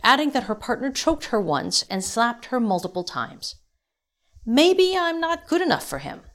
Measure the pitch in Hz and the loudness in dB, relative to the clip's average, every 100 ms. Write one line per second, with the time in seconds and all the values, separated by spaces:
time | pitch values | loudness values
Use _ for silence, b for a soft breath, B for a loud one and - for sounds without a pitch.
0 | 214 269 294 269 202 214 - 240 269 269 | 4 4 2 0 -2 -4 -4 -4 -4 -2
1 | - 226 - 220 175 143 175 175 - 190 | 0 -2 0 -2 0 -2 -2 -4 -2 -4
2 | 190 - 233 233 - 254 226 185 175 180 | -4 0 -2 -2 -4 -2 0 0 -2 -6
3 | 175 131 117 - - - _ _ _ _ | -6 -6 -8 -10 -14 -14 _ _ _ _
4 | _ _ _ - - 240 339 370 370 370 | _ _ _ -14 0 6 6 6 4 2
5 | 339 330 330 330 - 330 359 190 - 139 | -2 -2 -2 -4 -2 0 2 0 -2 -10
6 | 143 - - | -10 -14 -18